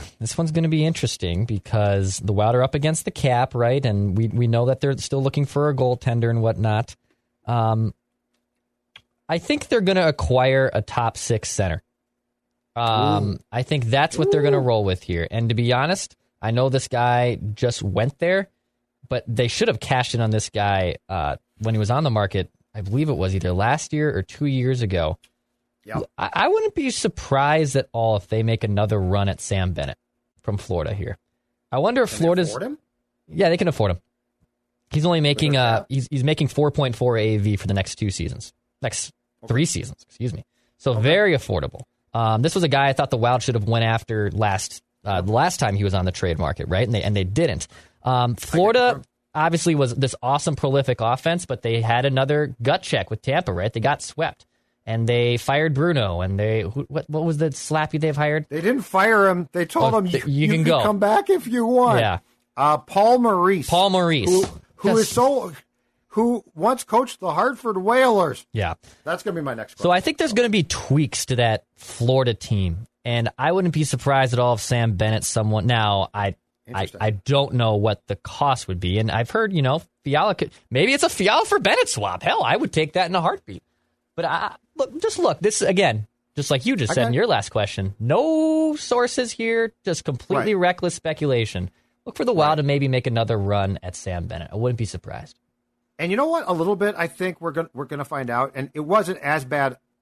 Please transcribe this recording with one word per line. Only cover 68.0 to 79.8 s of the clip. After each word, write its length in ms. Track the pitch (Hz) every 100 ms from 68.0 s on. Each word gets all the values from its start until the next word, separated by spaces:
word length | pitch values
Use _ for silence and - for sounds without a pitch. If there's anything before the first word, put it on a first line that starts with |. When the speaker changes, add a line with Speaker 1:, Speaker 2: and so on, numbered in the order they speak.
| 262 - 160 - -
Speaker 1:
Yeah. 220 | 107 87 80 - _
Speaker 2:
That's 200 | 151 180
gonna 120 | 208 170
be 60 |
my 120 | 143
next 240 | 113 104 -
Speaker 1:
So 60 |
Speaker 2:
question. 80 | 175 180
Speaker 1:
I 20 |
think 160 | 311 302
there's 160 | 320
gonna 160 | 214 240
be 140 | 208
tweaks 640 | - - - 143 139 - -
to 100 | 123
that 280 | 117 110 _ _
Florida 580 | - - 120 131 123
team, 540 | 104 - 104 90 85 117 _ 120
and 240 | 120 117 -
I 140 | 143
wouldn't 220 | 185 180
be 100 | 151 151
surprised 480 | 127 143 135 131
at 60 | 120
all 160 | 123 113
if 60 |
Sam 320 | - 123 113 92
Bennett, 260 | 107 110
someone, 420 | - 113 107 107 120
now, 420 | 117 107 101 92
I, 80 | 104 101
I, 80 | - _ _ -
Speaker 2:
Interesting. 300 | 107 98 -
Speaker 1:
I 80 | 107
don't 420 | 101 - 139 139
know 220 | 123 113 104
what 300 | 107 101 -
the 80 | 101
cost 500 | - - 143 127 -
would 120 | 90
be, 180 | 90 101
and 100 | 113
I've 220 | 110 117
heard, 220 | 220 220
you 80 | 180
know, 200 | 131 156